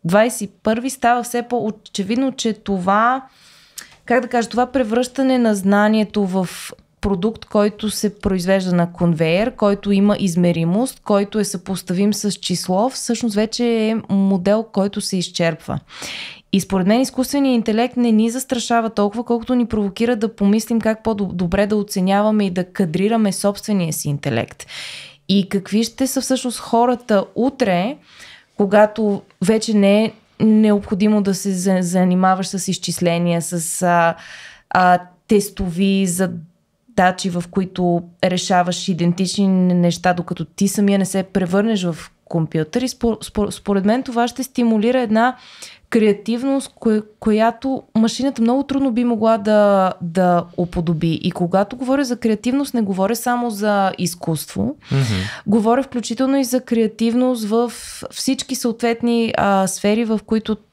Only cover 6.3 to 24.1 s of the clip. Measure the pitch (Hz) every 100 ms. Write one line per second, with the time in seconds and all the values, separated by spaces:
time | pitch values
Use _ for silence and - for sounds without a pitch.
6.3 | 190 180 - - - _ _ 202 196 214
7.3 | 226 - 214 208 208 214 - 208 202 202
8.3 | 190 175 190 185 175 170 - 170 160 165
9.3 | 175 233 - 202 196 202 196 202 208 196
10.3 | 170 180 170 165 196 262 - - 202 202
11.3 | 214 202 180 185 185 - 180 202 208 208
12.3 | - - 175 - 185 247 - - 226 233
13.3 | 202 220 - 240 226 220 226 - 196 196
14.3 | 196 180 214 220 202 202 208 - 190 170
15.3 | - 165 160 - 151 _ - - - -
16.3 | - _ 196 185 190 185 226 262 - 254
17.3 | 285 269 240 226 214 254 247 240 220 226
18.3 | 247 - 247 - 233 220 220 202 214 233
19.3 | 233 226 254 233 214 202 196 233 233 220
20.3 | - 202 214 220 233 220 220 226 214 190
21.3 | 175 180 196 208 214 202 196 185 202 214
22.3 | 214 196 180 180 - 180 170 196 226 208
23.3 | 185 202 202 - 202 165 151 147